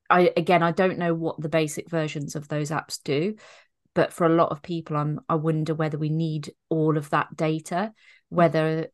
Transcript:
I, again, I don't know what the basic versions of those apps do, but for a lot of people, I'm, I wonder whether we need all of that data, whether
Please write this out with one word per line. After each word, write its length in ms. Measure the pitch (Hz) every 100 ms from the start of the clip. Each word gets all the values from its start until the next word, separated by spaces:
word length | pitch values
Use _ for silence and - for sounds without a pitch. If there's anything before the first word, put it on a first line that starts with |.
| -
I, 200 | 175 175 175
again, 260 | 165 175
I 100 | 170
don't 260 | 165 185 -
know 160 | 170
what 260 | 165 165 -
the 80 | 156
basic 400 | 160 156 - -
versions 480 | 165 151 156 143 156
of 100 | 147
those 220 | 151 147
apps 280 | 151 - -
do, 340 | - 139 185 214 - - _ _ _
but 180 | - 147
for 140 | - 165
a 80 |
lot 160 | 165 165
of 100 | 156
people, 360 | - 165 156 151
I'm, 240 | 147 147 -
I 100 | 165
wonder 380 | 156 156 156
whether 220 | 160 156 151
we 140 | 151
need 420 | 156 165 156 147 - -
all 300 | 160 156 151
of 120 | 147
that 240 | 156 -
data, 580 | - 160 160 - 175 220 - _ _ -
whether 600 | 170 170 160 156 160 160